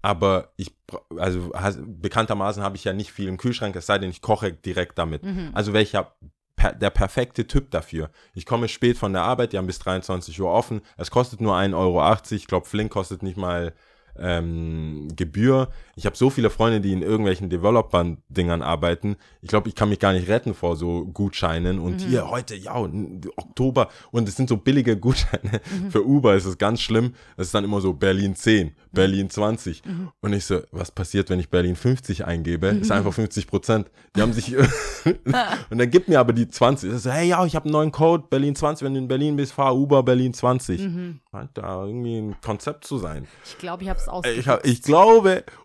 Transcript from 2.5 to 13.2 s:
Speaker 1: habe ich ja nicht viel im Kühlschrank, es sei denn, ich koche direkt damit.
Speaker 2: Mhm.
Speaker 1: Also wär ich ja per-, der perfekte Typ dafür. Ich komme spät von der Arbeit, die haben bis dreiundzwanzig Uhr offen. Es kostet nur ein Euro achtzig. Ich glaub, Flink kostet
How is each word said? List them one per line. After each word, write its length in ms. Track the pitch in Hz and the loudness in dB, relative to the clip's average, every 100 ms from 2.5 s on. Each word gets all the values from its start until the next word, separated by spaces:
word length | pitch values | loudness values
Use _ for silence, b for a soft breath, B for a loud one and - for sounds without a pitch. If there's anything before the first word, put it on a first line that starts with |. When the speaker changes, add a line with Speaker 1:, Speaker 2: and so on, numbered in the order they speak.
| 104 | -4
Speaker 1:
habe 140 | 98 95 | -6 -4
ich 80 | |
ja 80 | 101 | -6
nicht 200 | 95 101 | -4 -8
viel 160 | - 95 | -8 -8
im 100 | 92 | -4
Kühlschrank, 360 | 123 120 104 90 | -4 -4 -6 -6
es 100 | - | -2
sei 120 | 101 | -2
denn, 120 | 95 | -2
ich 100 | 85 | -8
koche 320 | - 107 98 | -2 -2 -2
direkt 460 | 82 - 90 87 - | -6 -6 -4 -4 -4
damit. 260 | 82 76 | -4 -6
Speaker 2:
Mhm. 260 | 196 185 - | -8 -8 -6
Speaker 1:
Also 180 | - 104 | -4 0
wär 80 | 107 | 0
ich 120 | 104 | 0
ja 200 | 101 - _ 76 _ _ | -2 -4 _ -20 _ _
per-, 200 | - 104 | 0 0
der 160 | - 101 | 2 0
perfekte 560 | - 95 - 123 - 113 | 0 0 -2 -4 -4 -6
Typ 240 | 139 135 | -8 -6
dafür. 400 | 82 - 82 76 b b | -8 -6 -8 -10 b b
Ich 100 | 95 - | -16 -4
komme 220 | 120 117 | -2 -2
spät 300 | - 120 120 | 0 0 0
von 140 | - | -2
der 80 | 92 | -2
Arbeit, 300 | 92 127 120 | 0 0 -2
die 60 | 98 | -2
haben 80 | 92 | -6
bis 120 | 87 | -6
dreiundzwanzig 600 | - 92 - 92 - 82 | -4 -6 -4 -8 -8 -6
Uhr 100 | 90 | 0
offen. 320 | 98 - 107 b b | 0 0 -10 b b
Es 120 | 90 | -2
kostet 300 | 120 123 107 | -2 -2 -2
nur 160 | 110 92 | 0 2
ein 160 | 98 | 2
Euro 300 | 87 92 85 | 2 2 4
achtzig. 400 | 78 107 - 104 | 4 2 -2 -10
Ich 40 | - | -2
glaub, 200 | 90 - | -4 -2
Flink 260 | 107 107 | -4 -2
kostet 300 | 104 92 92 | -4 -6 -8